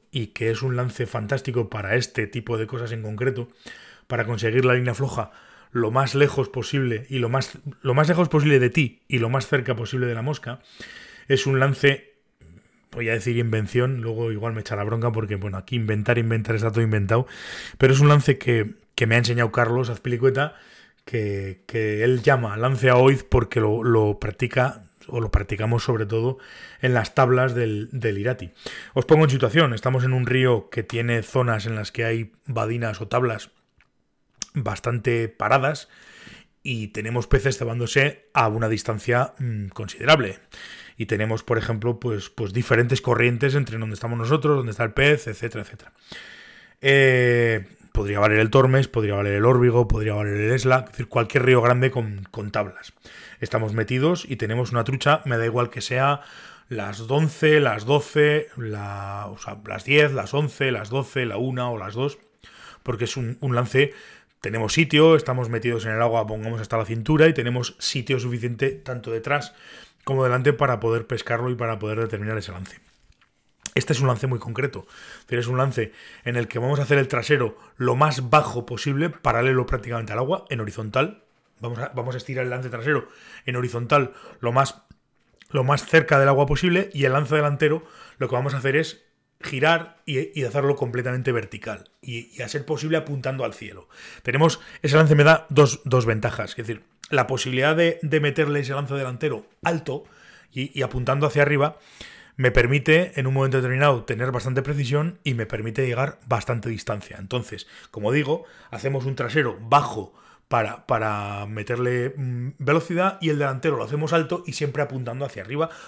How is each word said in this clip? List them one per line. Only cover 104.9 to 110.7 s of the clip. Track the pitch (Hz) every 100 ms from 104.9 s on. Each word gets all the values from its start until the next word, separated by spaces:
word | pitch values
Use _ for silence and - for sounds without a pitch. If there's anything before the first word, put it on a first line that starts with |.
| 147 165 175 143
y |
me | 117 110
permite | 127 113 110 131
llegar | 120 147 - -
bastante | 120 - 117 120
distancia. | 107 - 104 - -
Entonces, | 95 123 110 101 - - -
como | 113 107
digo, | 143 135 165 - - -
hacemos | 98 135 139 131
un | 131
trasero | 123 147 127 95
bajo | 113 143 - 110 92 _ - _ _
para, | 120 104